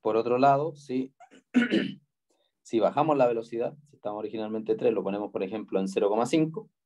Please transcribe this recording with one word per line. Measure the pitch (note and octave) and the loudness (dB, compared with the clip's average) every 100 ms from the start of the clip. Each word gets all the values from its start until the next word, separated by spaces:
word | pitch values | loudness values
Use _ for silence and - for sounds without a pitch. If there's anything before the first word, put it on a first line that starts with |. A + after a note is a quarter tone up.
Por | A2 | 0
otro | A2 A#2 B2 | 0 0 4
lado, | C#3 C#3 D#3 | 4 4 0
si, | - - B2+ C3 _ - - _ | -8 -6 -4 -4 _ -20 -20 _
<clears throat> | B3 A#3+ A2 - - _ _ _ _ _ _ | 0 2 0 -2 -8 _ _ _ _ _ _
si | - A2+ | -4 2
bajamos | G2 C#3+ D3+ C#3+ | 2 2 2 4
la | B2 | 2
velocidad, | A2+ A2+ A#2 C3+ - _ | 2 -4 -6 -6 -8 _
si | _ | _
estamos | G#2 G#2 | -10 -8
originalmente | G#2+ A2 G#2+ A2 A2 | -8 -8 -6 -6 -2
tres, | A2 B2+ | 0 2
lo | G#2 | 0
ponemos, | F#2+ G2+ G#2 | -2 -4 -6
por | A2 | -6
ejemplo, | F#2+ G#2+ - F#2+ | -6 -6 -4 -2
en | G2 | -2
cero | A2 G#2 | 0 2
coma | G#2+ | 2
cinco | B2 D#3+ D#3+ D#3+ - _ | 2 2 0 -2 -14 _